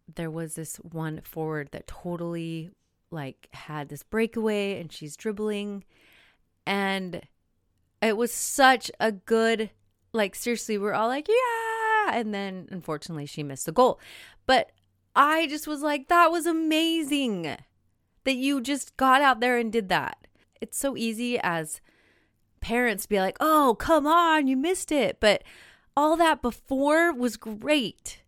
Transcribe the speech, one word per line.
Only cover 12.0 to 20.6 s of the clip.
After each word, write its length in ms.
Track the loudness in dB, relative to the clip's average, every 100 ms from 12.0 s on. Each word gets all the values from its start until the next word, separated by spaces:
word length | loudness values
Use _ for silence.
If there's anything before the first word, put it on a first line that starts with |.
| 2
And 200 | -2 -2
then 340 | -6 -6 -10 -12
unfortunately 540 | -12 -8 -8 -6 -10 -8
she 180 | -8
missed 220 | -8 -8 -4
the 60 |
goal. 280 | 2 2 2 -8 -20 -20 _ 2
But 260 | 2 2 _ _ _ _ 2
I 320 | 4 4 0
just 200 | -4 -6
was 140 | -4
like, 260 | -2 -2 2
"That 240 | 6 6
was 140 | 4 0
amazing 1120 | 0 2 2 2 0 0 0 0 -2 -6 -8 -14 _ _ _ _ _ -2
that 100 | 0
you 260 | 0 -2
just 340 | -2 -4 -6 0
got 240 | 4 6
out 180 | 6 4
there 180 | 2 0
and 140 | 0
did 180 | -2 0
that." 380 | 0 -2 -10 _ _ _ -14